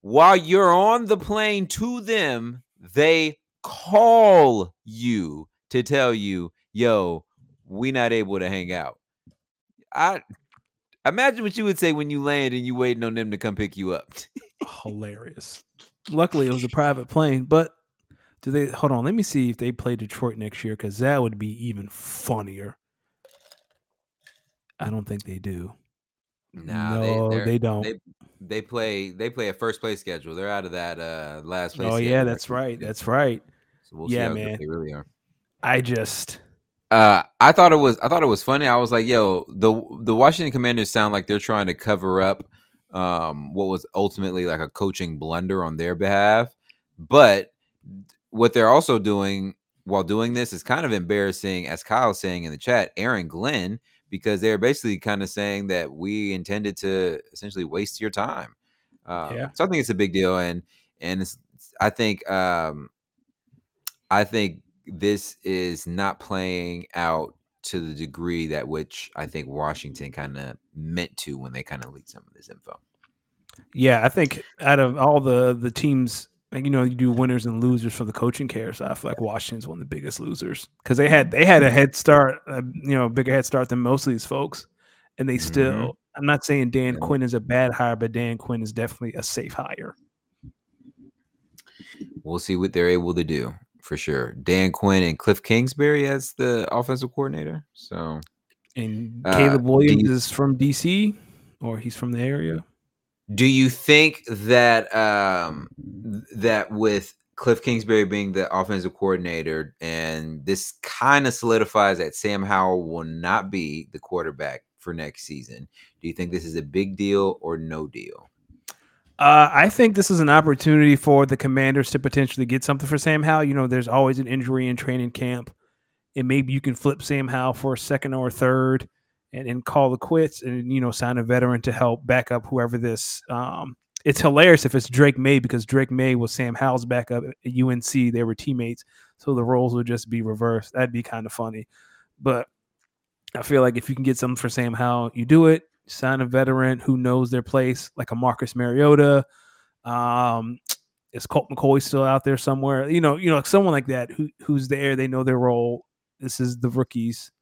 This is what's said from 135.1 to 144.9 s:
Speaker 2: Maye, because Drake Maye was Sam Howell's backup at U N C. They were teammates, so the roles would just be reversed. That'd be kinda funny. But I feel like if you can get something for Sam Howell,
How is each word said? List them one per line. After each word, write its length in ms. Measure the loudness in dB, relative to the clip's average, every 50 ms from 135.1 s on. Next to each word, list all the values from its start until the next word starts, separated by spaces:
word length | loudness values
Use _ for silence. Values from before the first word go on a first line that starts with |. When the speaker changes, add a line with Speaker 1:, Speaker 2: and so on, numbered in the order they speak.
| 6 2
Speaker 2:
Maye, 200 | 2 4 4 4
because 260 | 2 0 -4 -4 -4
Drake 260 | 0 0 0 0 0
Maye 240 | -2 0 0 2 2
was 160 | 0 0 -2
Sam 240 | -4 -4 -4 -4 -2
Howell's 300 | -2 -2 0 0 -2 -2
backup 400 | -2 -4 -4 -2 -4 -6 -6 -6
at 100 | -8 -14 _ _
U 260 | -6 0 0 2 2
N 100 | 0 -2
C. 300 | -4 -2 0 2 2 2
They 120 | 2 0 -2
were 100 | -2 -4
teammates, 520 | -6 -4 -6 -4 -4 -4 -6 -8 -10 -14 _ _ _ _ _ _ _
so 180 | _ -2 -2
the 80 | 0 0
roles 320 | 2 2 2 2 0 0
would 100 | -2 -2
just 240 | -2 -4 -6 -4 -6
be 120 | -6 -4
reversed. 500 | -4 -4 -4 -2 -2 0 0 -2 -4 -6
That'd 220 | -4 -2 -2 -2 -2
be 100 | -8 -8
kinda 260 | -8 -10 -12 -10 -12
funny. 380 | -8 -8 -8 -8 -8 -12 -16 _ _ _ _ _ _ _ _ _ _ _
But 260 | -2 -2 -2 -2 -4 _ _ _ _ _ _ _ _ _ _ _ _ _ _ _ _ -14 _
I 60 | -10
feel 200 | -4 2 4 4
like 140 | 6 4 2
if 140 | 0 -4 -6
you 60 | -6
can 100 | -2 0
get 120 | 0 0 0
something 200 | -2 -4 -4 -4
for 100 | -6 -6
Sam 260 | -4 -2 -4 -2 -2
Howell, 380 | -2 -2 0